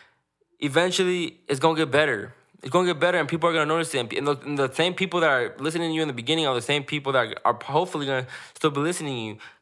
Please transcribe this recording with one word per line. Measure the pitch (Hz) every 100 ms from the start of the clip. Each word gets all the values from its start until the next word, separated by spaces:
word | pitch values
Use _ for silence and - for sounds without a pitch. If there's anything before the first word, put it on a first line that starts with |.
| - _ _ _ _ -
eventually | 143 151 180 185 185 180 - - -
it's | 135
gonna | 160 160
get | 151
better. | 139 151 107 113 - _ _
It's | 131
gonna | 175 180
get | 156
better, | 170 180
and | 143
people | 165 170
are |
gonna | 160 151
notice | 165 156
it. | 135 113 -
And | 143
the, | 135
and | 143 143
the | 131
same | - 175 180
people | 185 175
that | 160
are | 131 117 -
listening | 147 170 165
to | 160
you |
in | 151
the |
beginning | 120 117 160 147
are | 123
the |
same | 117 147
people | 135 151 135
that | 131 110 - 113
are | 113
hopefully | - 147 175 156 139
gonna | 131 123 - - -
still | 156
be | 143
listening | 156 175 151
to | 123
you. | 110 104 - -